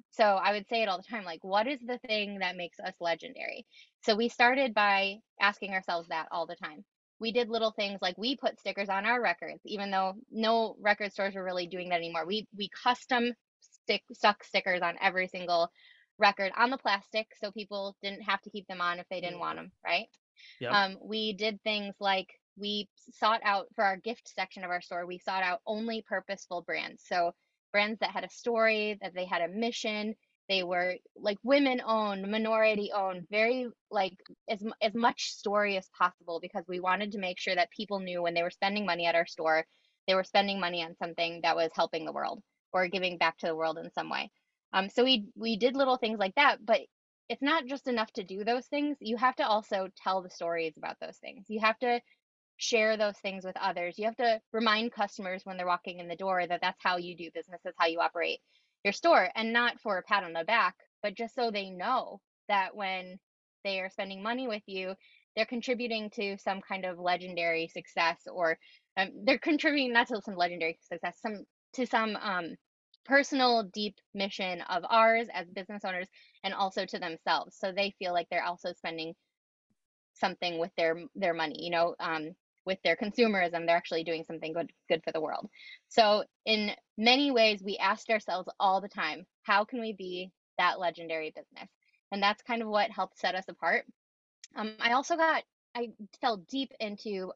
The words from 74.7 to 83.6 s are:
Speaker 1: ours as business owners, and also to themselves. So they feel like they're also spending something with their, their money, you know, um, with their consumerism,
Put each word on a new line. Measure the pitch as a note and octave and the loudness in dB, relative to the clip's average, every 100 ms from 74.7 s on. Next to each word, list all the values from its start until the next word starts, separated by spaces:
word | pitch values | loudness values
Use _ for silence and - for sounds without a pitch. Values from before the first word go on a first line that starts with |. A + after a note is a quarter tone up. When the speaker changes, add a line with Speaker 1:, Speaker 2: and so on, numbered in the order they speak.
| F3+ E3+ | -4 2
Speaker 1:
ours | A3+ A3+ A3+ A#3 | 6 6 6 0
as | F#3 F3 | -6 -8
business | G3 F#3 G#3 G3 | -10 -10 -8 -6
owners, | F3+ F#3 - - _ | -6 -8 -14 -20 _
and | F#3+ | -6
also | F#3+ F#3+ G#3+ F#3 | -2 -2 -2 -6
to | G#3 | -4
themselves. | F3 E3 F#3+ D#3 F3+ - | -6 -6 0 0 0 -6
So | G3 | -4
they | F#3 G3 - | -2 -2 -2
feel | F#3 | -2
like | F3 E3+ | -2 0
they're | F3 | -2
also | F3 F3+ F3+ | -2 -4 -8
spending | F3 F3 E3 D#3+ - _ _ _ _ _ _ _ _ _ | -8 -8 -6 -8 -10 _ _ _ _ _ _ _ _ _
something | - G3 F3 F3+ E3 | -4 -2 -2 -4 -2
with | E3+ - | -4 0
their, | E3 E3+ E3 G3 | 0 0 -6 -2
their | F#3 | 0
money, | E3 D#3 - | 0 -2 -4
you | E3+ | -2
know, | E3+ E3+ - | 2 2 0
um, | F3 D#3+ D#3 F#3 _ _ - | -4 -2 -6 -12 _ _ -6
with | F#3+ | -2
their | F3 E3 | 2 0
consumerism, | G#3 A3 A3+ G3 F3 E3+ | 0 2 4 4 2 0